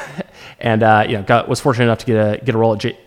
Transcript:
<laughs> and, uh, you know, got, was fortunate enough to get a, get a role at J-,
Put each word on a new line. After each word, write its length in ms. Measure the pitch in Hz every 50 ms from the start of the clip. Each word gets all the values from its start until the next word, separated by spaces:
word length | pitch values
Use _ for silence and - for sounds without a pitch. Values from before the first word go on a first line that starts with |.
| - - 143 160
<laughs> 380 | - - - - - - - -
and, 220 | - 117 110 110
uh, 240 | 113 110 107 107 110 -
you 100 | 117 101
know, 40 |
got, 260 | 95 - 120 113 - -
was 120 | 131 -
fortunate 260 | - 147 123 117 123
enough 140 | 117 110 -
to 60 | - -
get 80 | 113
a, 280 | 110 107 104 104 - -
get 120 | 127 110
a 20 | 113
role 160 | 113 113 110
at 60 | 104
J-, 180 | - 120 - - _